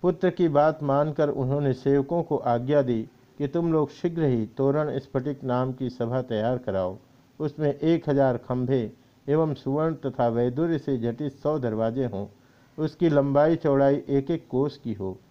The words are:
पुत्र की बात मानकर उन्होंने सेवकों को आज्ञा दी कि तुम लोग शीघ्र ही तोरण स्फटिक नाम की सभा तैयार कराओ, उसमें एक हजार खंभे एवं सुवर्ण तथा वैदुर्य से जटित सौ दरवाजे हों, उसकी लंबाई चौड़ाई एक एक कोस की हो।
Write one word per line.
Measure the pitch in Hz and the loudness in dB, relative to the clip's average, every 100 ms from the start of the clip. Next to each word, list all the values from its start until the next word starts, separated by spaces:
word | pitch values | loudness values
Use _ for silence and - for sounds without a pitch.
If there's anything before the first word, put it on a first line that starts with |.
पुत्र | 175 185 185 | 0 2 0
की | 180 170 | 2 2
बात | 143 151 151 | 6 4 2
मानकर | 147 139 151 147 147 | 0 2 0 0 0
उन्होंने | 139 127 143 143 | 0 -2 0 0
सेवकों | 131 139 139 139 170 | 0 2 2 2 -2
को | 170 151 | -2 -2
आज्ञा | 120 117 127 147 | 0 0 2 2
दी | 127 117 113 _ _ - | 2 -2 -4 _ _ -6
कि | 143 | -4
तुम | 170 170 | -2 0
लोग | 160 143 | 0 0
शीघ्र | - 175 165 | -2 -6 0
ही | 151 123 110 | 2 2 -2
तोरण | - 135 143 151 127 | 0 0 2 0 -4
स्फटिक | - 135 131 135 | -4 -6 -4 -6
नाम | 131 123 131 | -2 -2 -2
की | 127 127 | -4 -6
सभा | 120 117 127 | -4 -4 -2
तैयार | 127 110 110 127 | -2 -2 -2 -2
कराओ, | 127 95 92 92 _ _ _ _ | -2 -2 -2 -6 _ _ _ _
उसमें | 151 147 151 | -8 -2 -2
एक | 139 160 165 160 | 0 0 0 2
हजार | 139 135 120 | 2 2 0
खंभे | - 127 127 135 107 - _ _ - | -4 -4 0 0 -2 -8 _ _ -2
एवं | 151 160 | 0 0
सुवर्ण | 139 - 143 160 160 | -2 -4 -2 -2 -2
तथा | 143 123 120 | -8 0 0
वैदुर्य | 117 120 127 165 160 | 2 0 0 -2 -2
से | - 131 | -2 -2
जटित | 117 117 147 | -2 -4 -8
सौ | - 147 156 | -4 -4 -2
दरवाजे | 120 110 113 123 123 | -2 0 -2 0 -4
हों, | 101 101 - _ _ _ - | -4 -10 -14 _ _ _ -6
उसकी | 156 - 170 | -6 0 2
लंबाई | 143 139 139 151 165 | 4 4 4 4 2
चौड़ाई | 156 139 139 143 - | 2 4 4 2 0
एक | 139 135 | -2 0
एक | 165 - | -6 -2
कोस | 127 143 - | -2 -2 -4
की | 120 | -10
हो। | 98 95 92 _ | -6 -6 -8 _